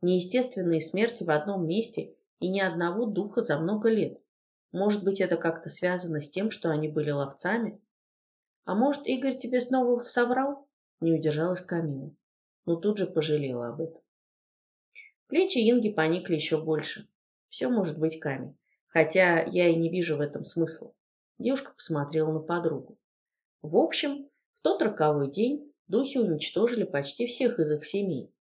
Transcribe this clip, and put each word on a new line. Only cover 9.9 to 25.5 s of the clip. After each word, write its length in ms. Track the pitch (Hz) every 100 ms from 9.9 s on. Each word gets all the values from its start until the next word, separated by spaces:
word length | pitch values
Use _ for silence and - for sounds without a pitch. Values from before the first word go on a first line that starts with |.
| 240
соврал?» — 640 | - - 240 247 277 285 - _ _ _
не 120 | 165
удержалась 480 | 160 151 147 170 180
Камила, 520 | - 170 160 135 139 - _ _ _ _
но 120 | - 170
тут 200 | 202 208
же 100 | 185
пожалела 640 | - 151 151 139 120 120
об 120 | 135
этом. 180 | 160 - _ _ _ _ _ _ _ _ _ - - _ _
Плечи 320 | 294 381 262
Инги 320 | 220 240 214
поникли 440 | 208 160 175 180
ещё 300 | 160 151 156
больше. 420 | 156 156 151 - - _ _ _ _
«Всё 180 | - 254
может 280 | 233 175 156
быть, 200 | 160 156
Ками, 360 | 147 131 127 - _ _ _
хотя 540 | 165 160 185 185 170
я 260 | - 175 175
и 80 | 165
не 140 | 165
вижу 260 | 180 165 147
в 40 |
этом 240 | 147 147
смысла». 480 | - 170 160 - - _ _ _ _ _
Девушка 340 | 233 262 -
посмотрела 580 | - - 156 143 160 156
на 80 | 156
подругу. 580 | 156 170 165 135 - - _ _ _ _ _ _
В 140 | 156 175
общем, 520 | 330 - 294 285 - _ _
в 80 | _
тот 200 | - 392
роковой 480 | 214 - 151 147 139
день 420 | 185 240